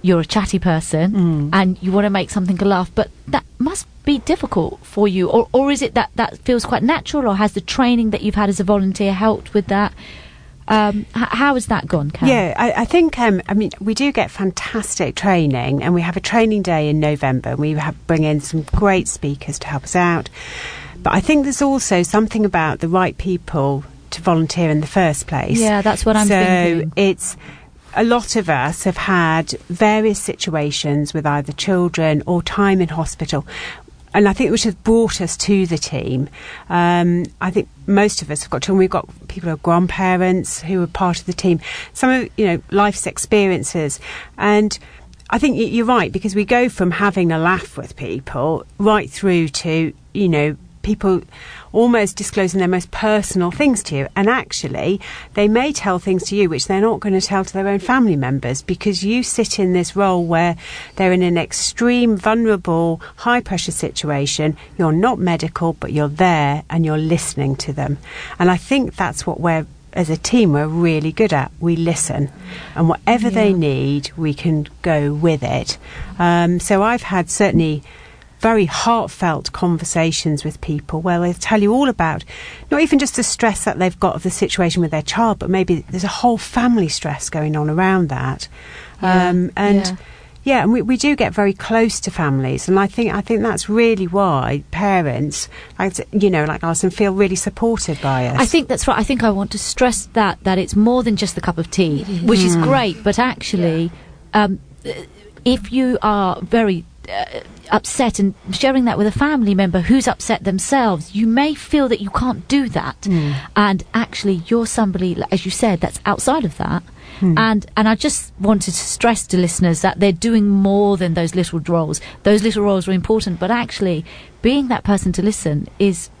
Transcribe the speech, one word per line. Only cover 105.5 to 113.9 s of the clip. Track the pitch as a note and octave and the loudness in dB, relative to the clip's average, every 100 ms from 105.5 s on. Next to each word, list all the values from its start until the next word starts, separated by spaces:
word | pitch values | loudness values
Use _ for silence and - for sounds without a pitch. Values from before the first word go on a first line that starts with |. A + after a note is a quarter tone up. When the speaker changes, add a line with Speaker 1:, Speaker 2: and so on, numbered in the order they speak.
| B3 G3+ | 0 0
Speaker 1:
you | A#3+ B3+ B3 | 0 0 0
are | G#3+ G#3 F#3+ - | 0 0 0 -2
very, | F3+ A#3 G#3+ F3+ E3 - - | 0 2 2 0 -6 -20 -10
uh, | G3 - A#2+ - - - | -8 -6 -10 -14 -20 -2
upset | G#3+ - - A#3+ - | -2 -2 -2 0 2
and | G3 - - | 0 0 -10
sharing | F#3 C4 C4+ | -2 0 2
that | A#3+ - | 2 2
with | G#3 | 0
a | |
family | - C#4+ D4+ G#3 | 2 0 2 2
member | F#3+ F#3+ F#3 | 2 2 0
who's | E3+ C4 A#3+ | 2 2 2
upset | - - A3+ | -4 -4 -2
themselves, | G3+ F#3+ - C#4 A#3 F3 E3+ | -2 -4 0 2 2 0 -4
you | G3 | 0
may | A3+ A#3 D4 | 2 2 2
feel | D4 - D4+ C4+ | -2 0 0 2
that | A3+ | 0
you | G3+ | -2
can't | - B3 - - | -2 -2 -4 -2
do | C#4+ B3+ | -2 0
that. | E3 - - | -4 -6 -8
Speaker 2:
Mm. | G3+ F3 D3 C3+ - | -2 0 0 -4 -2
Speaker 1:
And | - G#3 G3 - | 2 2 2 -2